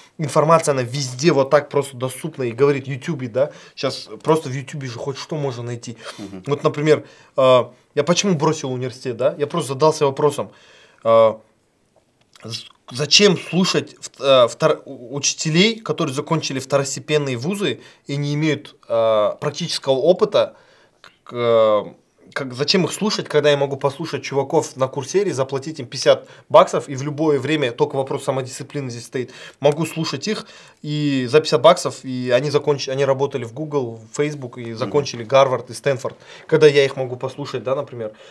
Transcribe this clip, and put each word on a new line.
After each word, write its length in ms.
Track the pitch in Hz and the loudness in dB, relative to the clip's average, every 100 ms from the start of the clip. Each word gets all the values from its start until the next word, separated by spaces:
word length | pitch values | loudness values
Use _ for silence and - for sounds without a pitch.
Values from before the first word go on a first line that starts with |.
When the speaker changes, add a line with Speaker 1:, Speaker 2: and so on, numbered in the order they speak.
| - - | -20 -8
Speaker 1:
информация, 540 | 147 160 151 165 151 | -2 2 4 4 4
она 80 | 131 | 0
везде 500 | 120 139 131 - 165 | -2 -6 -8 -2 2
вот 180 | 151 135 | 2 4
так 180 | 147 - | 2 2
просто 260 | 147 135 123 | -2 -4 -6
доступна 440 | 131 - 170 151 123 | -8 -6 -10 -6 -6
и 60 | |
говорит 360 | 113 143 139 131 | 2 2 2 -4
в 20 | |
Ютубе, 380 | 139 170 143 127 | -8 -6 -6 -4
да? 240 | 123 147 - - - | -2 -2 -4 -20 -8
Щас 340 | 135 - - 107 | -6 -6 -12 -4
просто 260 | 147 160 147 | 0 0 0
в 40 | 135 | -8
Ютубе 320 | 127 156 135 | -10 -10 -10
же 100 | 117 | -8
хоть 220 | - 135 | -8 -8
что 160 | - 160 | -8 -6
можно 260 | 139 120 | -6 -6
найти. 340 | 120 117 120 113 - - | -8 -10 -12 -14 -16 -14
Speaker 2:
Мгм. 260 | 101 95 113 | -14 -12 -6
Speaker 1:
Вот, 160 | 139 | -2
например, 420 | 156 147 156 131 - - _ - | -2 0 2 2 0 -20 _ 2
э, 260 | 131 127 107 - _ | 6 6 2 -6 _
я 100 | - | -2
почему 300 | 143 175 202 | 0 2 2
бросил 380 | 165 156 156 139 | 2 2 0 -4
университет, 460 | 127 127 - 131 110 | -6 -6 -8 -8 -2
да? 180 | 135 156 | -2 -2
Я 80 | 143 | -4
просто 280 | 175 127 | -4 -4
задался 320 | 131 156 156 143 | 2 2 4 0
вопросом, 420 | 135 147 135 101 - _ - _ _ | 2 0 0 -6 -12 _ -20 _ _
э, 300 | 113 113 110 110 _ _ _ _ _ _ _ _ _ - | 4 6 6 2 _ _ _ _ _ _ _ _ _ -20
з-, 220 | 110 117 - _ - | -14 -14 -14 _ -14
зачем 460 | 123 147 - 202 165 | -8 0 4 6 4
слушать 580 | - 165 190 151 - - | 0 0 2 0 -4 -10
в-, 220 | - - | -20 -4
э, 260 | 135 131 117 | 4 6 6
втор-, 340 | - 156 156 - | 4 0 0 -6
у-, 300 | 135 120 139 | -18 -12 -6
учителей, 640 | - - 156 160 208 220 | -4 -4 0 4 2 0
которые 340 | - - 156 | -6 -4 -4
закончили 460 | 131 147 160 - 135 | -4 -2 -4 -2 -6
второстепенные 760 | 127 139 135 - 123 151 139 123 | -2 -2 -2 -6 -2 -2 0 -4
вузы 440 | 147 202 180 117 - - - | -4 -4 -4 -6 -10 -20 -8
и 100 | 143 | -6
не 180 | 143 147 | -2 0
имеют, 400 | 156 139 - - - | 0 -2 -6 -20 -4
э, 440 | 117 113 107 104 - | 0 2 4 2 0
практического 540 | 147 - 175 - - 135 | -6 -4 -6 -4 0 2
опыта, 600 | 151 185 214 131 104 - _ _ _ _ - _ | 4 4 2 2 0 -4 _ _ _ _ -20 _
к-, 100 | - 123 | -12 -4
э, 480 | 117 113 110 107 95 - _ _ _ | 2 4 4 2 -2 -12 _ _ _
как, 200 | - 135 | -10 -10
зачем 300 | 123 147 196 147 | -4 0 0 0
их 60 | |
слушать, 360 | - 208 - - | -2 -4 -4 -2
когда 200 | 147 147 | 2 4
я 80 | 143 | 4
могу 200 | 139 139 | 0 -2
послушать 440 | 139 135 165 131 | -4 -4 -6 -8
чуваков 540 | - 139 139 160 - - | -4 -2 0 0 0 -2
на 120 | 127 | -4
Курсере, 460 | 143 123 185 196 | -4 -4 0 0
заплатить 460 | 135 131 135 160 151 | -2 -2 -4 -6 -10
им 80 | 127 | -12
пятьдесят 400 | 131 156 127 - - - | 0 4 4 0 -20 4
баксов, 400 | 151 - 170 - | 6 6 2 -4
и 60 | 131 | -6
в 60 | |
любое 380 | 123 143 160 143 | -6 0 2 2
время, 320 | 131 156 127 | 0 0 0
только 240 | 117 147 135 | 0 -2 0
вопрос 300 | 135 139 - | -4 -4 -4
самодисциплины 640 | 131 123 - 123 147 131 | -4 -6 -10 -10 -8 -8
здесь 140 | 117 - | -10 -8
стоит, 260 | 135 120 - - - | -8 -8 -12 -20 -2
могу 240 | 143 147 160 | 0 2 -2
слушать 420 | - 160 139 202 | -4 -6 -4 -4
их, 180 | 214 - - - _ | -6 -8 -20 -20 _
и 420 | 151 151 147 135 123 | -6 -2 0 0 2
за 100 | 151 | 2
пятьдесят 220 | 151 151 | 4 4
баксов, 420 | 156 - 135 - | 6 6 2 -8
и 260 | 131 127 123 | -8 -6 0
они 200 | 123 147 | 0 2
законч-, 380 | 143 147 143 135 | 0 0 -2 -4
они 160 | 131 135 | -2 0
работали 400 | 131 139 135 117 | 0 -2 -4 -8
в 80 | |
Google, 420 | 123 156 143 120 113 110 | -10 -6 -4 -6 -8 -10
в 40 | - | -4
Facebook, 420 | 147 147 123 127 | -4 -4 -12 -12
и 60 | 117 | -12
Speaker 2:
Мгм. 100 | 113 | -8
Speaker 1:
закончили 460 | 117 147 131 120 | -2 -2 -2 -6
Гарвард 460 | 110 135 135 123 123 | 2 4 4 2 -6
и 40 | |
Стэнфорд, 420 | 120 143 127 - - - - - | -6 -2 -2 -6 -12 -18 -20 -2
когда 200 | 156 151 | 6 6
я 160 | 143 135 | 6 4
их 100 | 135 | 0
могу 180 | 127 123 | -8 -6
послушать, 480 | 127 - 135 127 | -8 -8 -10 -8
да, 120 | 110 135 | -4 -4
например. 360 | - 120 107 - - | -6 -10 -12 -12 -20